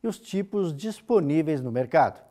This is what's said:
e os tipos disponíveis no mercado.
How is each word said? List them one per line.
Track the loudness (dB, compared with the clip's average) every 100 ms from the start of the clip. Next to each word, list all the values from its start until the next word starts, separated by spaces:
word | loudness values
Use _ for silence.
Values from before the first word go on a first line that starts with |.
e | -6
os | -8
tipos | -6 -6 -4 -2 -2 -4
disponíveis | -8 -10 _ 2 2 0 0 -2
no | -2
mercado. | -4 0 4 2 0 -20